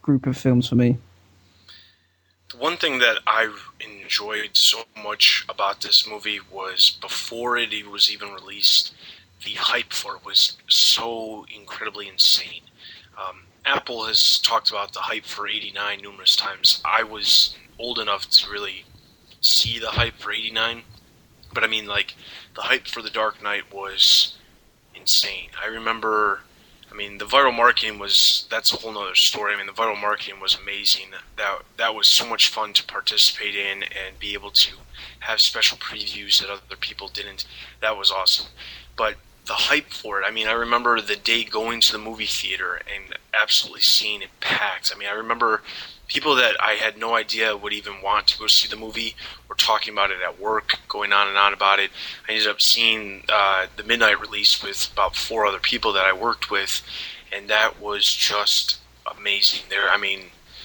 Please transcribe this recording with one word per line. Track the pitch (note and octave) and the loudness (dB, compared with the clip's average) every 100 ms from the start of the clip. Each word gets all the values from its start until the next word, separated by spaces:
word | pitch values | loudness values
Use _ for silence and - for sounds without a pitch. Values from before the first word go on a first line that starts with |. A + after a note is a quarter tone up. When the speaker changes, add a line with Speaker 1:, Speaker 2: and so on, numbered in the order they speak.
Speaker 1:
group | - C3+ C3 | 0 2 2
of | B2+ | 0
films | C3 B2 B2 | 4 4 4
for | A#2+ | 4
me. | B2 B2 - _ _ _ _ _ - - - _ _ _ _ _ - | 4 4 -4 _ _ _ _ _ -20 -20 -20 _ _ _ _ _ -20
Speaker 2:
The | A#2+ | -4
one | D3 F3 | -2 0
thing | E3+ C3 | 0 4
that | A#2+ A2 - | 4 4 2
I | A2 A2 G#2+ - - | 2 2 -2 -18 -16
enjoyed | A2 G2+ F#2+ - G#2 G#2+ G#2 | -16 -14 -2 -2 -2 -6 0
so | - - A2+ A2+ A2 | 4 4 4 -4 -12
much | G#2 G#2 - - - | -6 2 4 2 -2
about | F#2+ G2 G2+ | -2 -2 -2
this | G#2 - A2 | 2 2 2
movie | G#2 G#2+ G2+ F#2+ | -6 -6 -6 -8
was | F#2+ F#2+ F#2+ - - | -10 -8 2 2 2
before | - - - A#2 A#2+ A#2+ | -8 -8 -8 -6 -2 0
it | A2+ G#2+ G2+ | 0 -4 -8
was | G2+ G#2+ | 0 0
even | G#2 G2+ | 0 -12
released, | G2 G2 G2+ G2+ - - - - - _ - | -14 -14 0 2 4 0 -8 -20 -20 _ -14
the | G2 | -10
hype | G2+ - B2 - | -4 0 0 -2
for | - - - | -6 -6 -10
it | G2+ | -2
was | - - - - | 0 0 -2 0
so | - - - A#2 A2+ A2 G#2+ - | 4 4 4 0 -6 -8 -10 -14
incredibly | G#2 G2+ - A2 G#2 G2 | -18 -14 -8 -8 -8 -8
insane. | F#2+ - - - - _ _ - - - - | 4 4 4 0 -14 _ _ -20 -20 -20 -10
Um, | F#2+ - _ _ C3+ | -10 -10 _ _ -2
Apple | - - A#2 A2 | -2 -2 -6 0
has | G#2+ - - | 2 4 4
talked | - A2+ - | 2 2 0
about | G#2 G2+ | -4 -6
the | - | -6
hype | - A2 - | -6 -6 -8
for | - G#2 | -8 -6
eighty-nine | G#2+ G2+ F#2+ G#2 G2 | -6 -8 -6 -6 -6
numerous | G2+ G2 F#2+ - | -10 -4 0 0
times. | G2 F#2+ F#2 - D#2+ | 0 0 0 2 2
I | A2 | 0
was | A2 G#2+ G#2 - - - - - | 0 -2 2 4 4 0 -20 -12
old | A#2 A2+ | -6 -4
enough | G#2+ G2 - | -2 -4 2
to | - G2 | 2 2
really | G#2 G2+ F#2+ - - _ _ _ - | -6 -8 -10 -16 -20 _ _ _ 0
see | - - A#2+ A#2 | 2 4 2 -2
the | A2 | -4
hype | A2+ A#2 - | 0 -2 -2
for | G2+ | -8
eighty-nine, | A2 A2 A2+ A2+ A#2 - - _ _ _ _ - | -6 -4 -2 -2 -4 -14 -20 _ _ _ _ -8
but | A#2+ | -2
I | A2 | 0
mean, | A2 G#2 | -2 -2
like, | G2+ - - - - - - | -2 -4 -8 -18 -18 -16 -6
the | |
hype | - C3 - | 0 0 -2
for | A#2+ | -10
The | A2 | -6
Dark | A2+ G#2+ - | -2 -2 -2
Knight | G#2 G2+ - | -6 -6 -8
was | G2 G2 F#2+ - - - - _ _ _ _ _ - | -12 -8 2 4 6 2 -4 _ _ _ _ _ -8
insane. | - - G2+ F#2+ F2 F#2+ | 0 2 2 -4 -12 -10
I | G#2+ | -8
remember, | A2+ A2+ A2+ A2 G#2+ G#2 F#2+ - _ _ - - | -6 -4 -2 0 2 2 0 -8 _ _ -20 -20
I | G#2 | -12
mean, | G2+ G2+ | -12 -10
the | G#2 | 2
viral | C3+ C3+ A#2 | 6 6 6
marketing | A#2+ A#2+ A2 G#2 | 6 6 0 -4
was, | G2+ G2+ - - - | 2 4 6 4 0
that's | A2+ - | 0 2
a | - | 0
whole | A2+ | -6
nother | G#2 G2 F#2 | -6 0 4
story. | - G#2+ G#2 | 4 2 -2
I | G2+ | -2
mean, | G2 | -4
the | |
viral | G2 A2+ G#2 | -2 -2 0
marketing | G#2 G#2 - G2 | -2 -2 -6 -8
was | F#2+ - | -2 -2
amazing. | G2 G2+ G2+ - F#2+ F#2+ - - | -2 -2 0 0 -2 -16 -16 -6
That, | G2+ F#2+ - - | -4 -4 -10 -4
that | A2+ A2 | -2 2
was | G2+ | 4
so | - A2+ | 4 2
much | A2 - | 2 2
fun | A2 G#2+ | 2 0
to | G2+ | -2
participate | - G2+ - G#2+ - - G#2 G2+ | -2 -6 -2 4 4 4 -4 -4
in | G2 G2 | -4 -4
and | G2 G2 F#2+ - | -6 -8 -10 -10
be | G#2 | -8
able | G2+ G2+ | -8 -2
to | - - - - - - - | 0 0 -2 -20 -18 -18 -12
have | - A2 | -4 2
special | - A#2 G#2+ - | 2 2 0 0
previews | - A2+ G2+ G2+ G2+ G2+ | -10 -10 -10 -8 0 0
that | G2 | 0
other | G2 - G2 | -8 -12 -10
people | - - G2 | -10 -10 -12
didn't. | G#2 G2+ G2 - - - - | -10 -12 -12 -14 -14 -18 -4
That | A2 G#2 | -2 0
was | G2 | 0
awesome. | F#2+ F#2 - - - - - - - | 2 0 0 -4 -16 -18 -18 -14 -2
But | A2 - - _ - | -2 -2 -16 _ -6
the | |
hype | G#2 - D3 - | 0 2 2 -2
for | - G#2+ G2+ | -12 -6 -2
it, | G2 | -2
I | |
mean, | A2 A2 | -2 -2
I | |
remember | A#2 A#2 A#2+ A#2+ A2+ | 0 2 2 2 0
the | G#2 G2+ | 0 -2
day | - A#2 | 0 0
going | A2 A2 A2+ A#2 | 0 -4 -2 2
to | - | 2
the | G#2+ | 2
movie | A2 A2+ G#2+ | -8 -6 -4
theater | - G2 F#2 F2+ F2 - | -2 -4 -4 -4 -6 -8
and | G2+ F#2+ - - | -12 -10 -14 -4
absolutely | G#2+ G#2+ - - - | 0 2 2 0 2
seeing | - - G#2+ G#2 | 4 4 2 -6
it | F#2+ - | -10 -6
packed. | - - G#2 F2+ - | -2 -2 -2 -2 -4
I | G2 | -4
mean, | G2+ | -6
I | |
remember | G#2+ A2+ A#2 A#2 G#2+ - - - - - | -6 -4 0 2 0 -2 -14 -14 -16 -4
people | - D#3 C3 | -2 4 6
that | A#2+ G2+ | 6 4
I | G#2 | 2
had | G#2 A2 A2 | 2 0 -2
no | A2+ A2+ | 0 0
idea | A2 A2 A2 G#2 | 0 0 0 0
would | G#2 | -4
even | G#2 G#2 G2 | -6 -8 -8
want | G2 G#2 - | 0 2 2
to | - | 0
go | A2 | 4
see | A2 - | 4 2
the | G#2+ | -6
movie | A2 A2+ A2+ - - - - | -8 -6 -6 -8 -16 -16 -10
were | G2+ | -2
talking | - G#2+ - | 2 2 0
about | G#2 G2 | 0 0
it | F#2 | 0
at | F2 F2 | -6 -4
work, | G#2 A2 - - - | -2 -2 -2 -6 -6
going | G#2 G2+ | -6 0
on | G2+ G2+ | 2 2
and | G2 | 4
on | G2+ | 2
about | G2 G2 G2 | 4 2 4
it. | G2 - - - - | 0 -4 -14 -12 -6
I | |
ended | A2 G#2+ | -2 0
up | G2+ | 2
seeing, | - A#2 A2+ A2 G#2 G2 - | 4 4 4 0 -4 -8 0
uh, | G#2+ G2 F#2+ F#2 - | 4 4 2 -2 -6
the | |
midnight | G#2+ A#2 A2 G#2 | -2 4 4 4
release | G#2 G#2 G2+ - | -2 0 2 2
with | G2+ G2 - | -2 -4 -4
about | A2 F#2+ - | 0 0 0
four | - A2+ G#2 | -4 0 0
other | F#2+ | 0
people | - A#2+ A2+ | -2 0 0
that | G2 F#2+ | 2 2
I | |
worked | F#2 A#2 A2 - | 2 -2 -4 -4
with, | G2+ G2 - - - - - - | -4 -2 -6 -6 -12 -12 -14 -12
and | G2+ G2+ | -10 0
that | G#2+ A2 - | 2 2 -2
was | G#2 G2+ G2+ | -6 0 2
just | - - G#2 G2+ - - - - _ - - | 2 0 2 2 0 0 -4 -6 _ -12 -6
amazing. | G2+ G2+ G2+ G2+ - | -4 -2 -2 -4 -6
There, | G2 G2 | -2 0
I | G2+ | 0
mean, | G2 F#2+ F#2 - - - | -2 -6 -12 -20 -20 -20